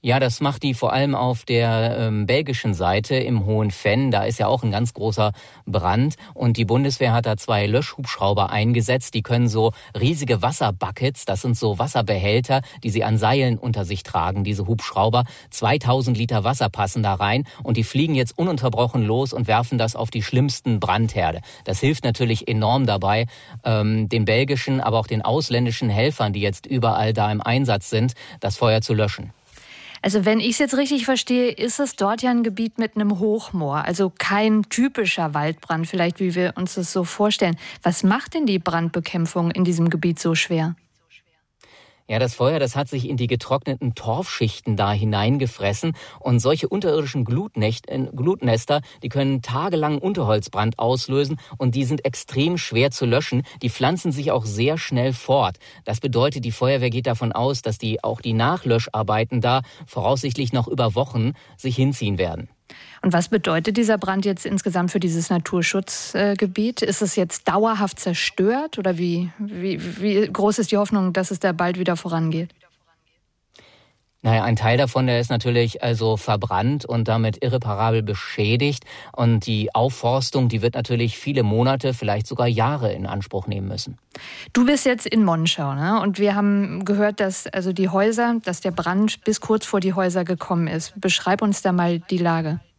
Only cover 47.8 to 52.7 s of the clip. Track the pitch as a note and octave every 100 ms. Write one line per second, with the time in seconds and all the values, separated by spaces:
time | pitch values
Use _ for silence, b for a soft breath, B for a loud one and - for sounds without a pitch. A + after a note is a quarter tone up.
47.8 | - C3+ C3 C3 C#3+ G3 B2+ A2+ - D3
48.8 | B B B2 C#3 C3+ C3+ A#2+ B2+ F#3 E3+
49.8 | D3+ D3 F#3 G3+ A2 G#2+ - G2 A2 -
50.8 | A#2 B2+ - C3+ C#3 D3+ B B2+ B2+ A#2+
51.8 | B2+ D3 C#3 - - C3 D#3 F3 -